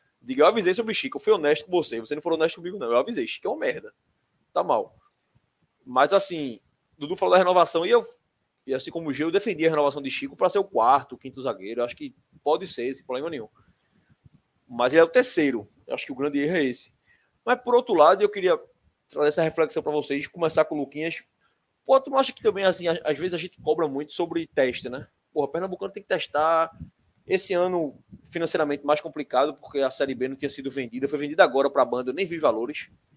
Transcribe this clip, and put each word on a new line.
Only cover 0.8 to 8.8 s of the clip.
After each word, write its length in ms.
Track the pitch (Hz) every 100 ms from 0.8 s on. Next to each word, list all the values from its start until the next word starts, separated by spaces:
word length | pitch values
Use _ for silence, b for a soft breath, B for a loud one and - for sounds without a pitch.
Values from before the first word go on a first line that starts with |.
| 220
Chico, 240 | 202 135 143
eu 40 |
fui 120 | -
honesto 320 | 214 147 151 -
com 60 |
você, 280 | 175 151 117
você 160 | 113 147
não 60 |
foi 120 | 170
honesto 240 | 160 160 -
comigo, 200 | 175 196
não. 140 | 120
Eu 60 | 117
avisei, 280 | 175 233 117
Chico 200 | - 185
é 40 |
um 60 | 302
merda. 360 | 151 - 110 - _ _ _ _ _
Tá 100 | -
mal. 320 | 180 123 98 _ _ _ _ _ _ _ _ _ -
Mas, 280 | 127 147
assim, 460 | 196 196 170 139 110 _ _ _ _
Dudu 180 | 147 180
falou 180 | 185
da 40 | 180
renovação 480 | 180 180 165 170 180
e 40 |
eu, 160 | 233 226 - _ _ _ _ -
e 80 |
assim 180 | 131